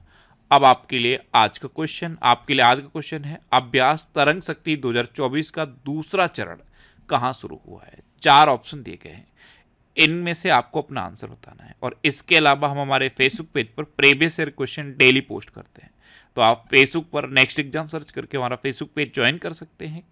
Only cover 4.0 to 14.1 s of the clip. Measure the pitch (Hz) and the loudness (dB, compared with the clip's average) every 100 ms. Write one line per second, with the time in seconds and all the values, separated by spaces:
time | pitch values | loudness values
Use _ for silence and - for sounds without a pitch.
4 | - 156 143 180 - 156 160 151 127 120 | -4 0 0 0 -4 -8 -6 -4 -2 -4
5 | 120 - 131 143 151 - 151 123 139 151 | -4 -4 -4 -4 -6 -8 -10 -10 -10 -8
6 | 151 190 175 - 92 82 _ _ _ _ | -4 -2 -2 -4 -10 -12 _ _ _ _
7 | - 143 123 127 - - - 95 - - | -4 -4 -2 -6 -14 -18 -20 -20 -20 -20
8 | _ _ 156 139 151 123 - 147 110 85 | _ _ 6 8 6 4 -4 -16 -16 -18
9 | 80 80 _ _ _ _ _ _ _ - | -20 -20 _ _ _ _ _ _ _ 0
10 | 156 170 175 165 185 135 - 156 - 135 | 2 0 -6 -4 0 0 0 -6 -8 -8
11 | 90 95 110 - - - - _ 127 - | -10 -12 -18 -18 -20 -20 -20 _ -12 -4
12 | 151 - - 165 151 139 147 143 139 135 | -4 -4 0 2 4 2 0 -4 -2 -2
13 | 135 - 131 - 160 147 - - 156 - | -2 0 -2 -2 -8 -6 -6 -8 -12 2
14 | 139 | 4